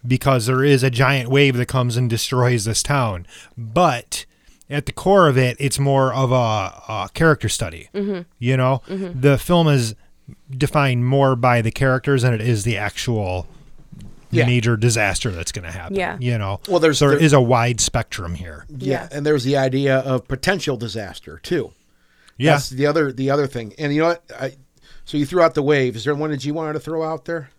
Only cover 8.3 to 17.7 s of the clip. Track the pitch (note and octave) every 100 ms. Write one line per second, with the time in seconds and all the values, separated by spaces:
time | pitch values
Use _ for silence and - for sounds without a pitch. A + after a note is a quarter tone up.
8.3 | _ A#2+ C3 B2+ C#3 - F#3+ F#3+ D#3 C#3
9.3 | C3+ - F3 D#3+ C#3+ A2+ G#2+ _ _ -
10.3 | - _ C3 B2 D3+ C#3 B2 B2 C#3 C3+
11.3 | B2 B2 A#2+ A2+ - C3+ B2+ C#3+ C#3 B2
12.3 | A2+ A2+ A2+ G2+ G2+ G#2 - - A2+ F#2+
13.3 | F#2 E2+ - - - - - - - -
14.3 | - B2+ B2 A2+ A2+ A#2+ A#2 G#2 F2+ B2
15.3 | F2 E2 - F2 E2+ E2 G3 F3+ F2+ B2
16.3 | A#2 G2 G2+ - F3 E3 G3 C#3+ D3 D#3
17.3 | C#3 A#2+ B2 A#2